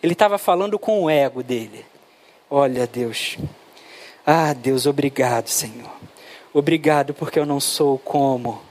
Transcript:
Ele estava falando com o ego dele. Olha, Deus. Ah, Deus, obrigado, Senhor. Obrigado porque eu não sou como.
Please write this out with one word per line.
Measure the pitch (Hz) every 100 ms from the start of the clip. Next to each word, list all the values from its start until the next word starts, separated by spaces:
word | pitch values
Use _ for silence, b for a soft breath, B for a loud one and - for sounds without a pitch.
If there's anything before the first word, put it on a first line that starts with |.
Ele | 170
estava | 175 208 202
falando | - 180 202 202
com | - 214
o | 165
ego | 151 135 127
dele. | 123 120 110 107 - _ _ b b b _
Olha, | 143 139 123 120
Deus. | 120 120 110 - - - - - B B B B B
Ah, | - 160 156
Deus, | 139 123 131 131
obrigado, | 139 143 135 127 120 113
Senhor. | - 120 117 113 - - B B B B
Obrigado | 147 143 165 151 147 139
porque | 143 156 160
eu |
não | 147 143
sou | - - 147 135
como. | - 147 139 127 117 107 -